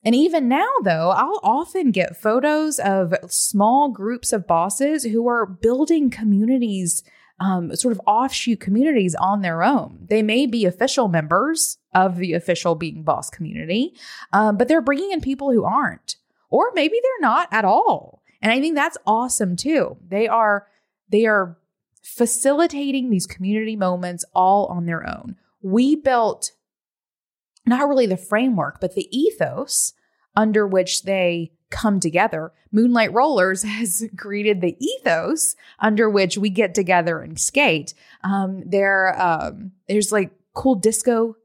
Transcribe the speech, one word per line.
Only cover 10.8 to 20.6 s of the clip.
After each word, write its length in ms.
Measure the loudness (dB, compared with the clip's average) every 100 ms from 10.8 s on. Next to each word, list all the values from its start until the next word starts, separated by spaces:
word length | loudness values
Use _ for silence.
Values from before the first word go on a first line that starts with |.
| -2 2 2
members 680 | 0 2 0 0 -2 -4 -6 _
of 240 | 2 2 0
the 160 | -4
official 420 | -4 -2 -2 0
Being 280 | -2 -4 -6
Boss 260 | -4 -4 -4
community, 680 | -12 -10 -10 -4 -2 -2 _ -20 -20 -2
um, 240 | 2 2 2
but 100 | 2
they're 140 | 2
bringing 320 | 2 -2 -2
in 80 | -4
people 320 | -4 -4 2
who 120 | 2
aren't, 520 | 2 0 -2 -6 -14 -14 _ _ _
or 240 | 2 2
maybe 240 | 2 0 0
they're 260 | -2 0 0
not 200 | 2 0
at 140 | 0 2
all. 560 | 4 2 0 -4 _ _ _
And 100 | -2
I 100 | 0
think 160 | 0 0
that's 220 | -2 -4 0
awesome 500 | 0 0 -2 -2 -2
too. 420 | 0 0 0 -6 -8
They 180 | -2 0
are, 420 | 2 2 0